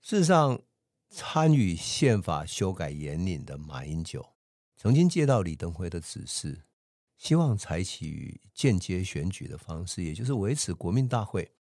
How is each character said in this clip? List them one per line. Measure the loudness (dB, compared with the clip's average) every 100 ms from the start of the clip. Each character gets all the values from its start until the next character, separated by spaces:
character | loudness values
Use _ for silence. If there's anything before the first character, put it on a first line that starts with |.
事 | 0 4
实 | 6
上， | 6 6 0 _ _ _ _ _
参 | -14 -4 2 6
与 | 6 4 0
宪 | -4 2 4 4
法 | 2 -4 -4
修 | -4 -4
改 | -2 -6
研 | -6 -6 -4
拟 | -2 -4
的 | -8 -12
马 | -10 -12 -8
英 | -6
九 | -6 -10 -12 _ _ _ _ _
曾 | 4
经 | 6 6
接 | 4
到 | 4 4
李 | 2 -4
登 | -6
辉 | -6 -6
的 | -6
指 | -8 -12 -8
示， | -8 -8 -10 -14 _ _ _ _ _
希 | 0 2
望 | 4 0
采 | -2 -4
取 | -4 -6 -8 -8 -10 -14 _
间 | 0 2 2
接 | 0 -4
选 | -4 -4 -4
举 | -6 -10
的 | -12
方 | -10 -10 -8
式， | -6
也 | -6 -4
就 | -4
是 |
维 | -2 -2 -2
持 | -4
国 | -4 0
民 | 0 2
大 | 0
会。 | -2 -4 -6 _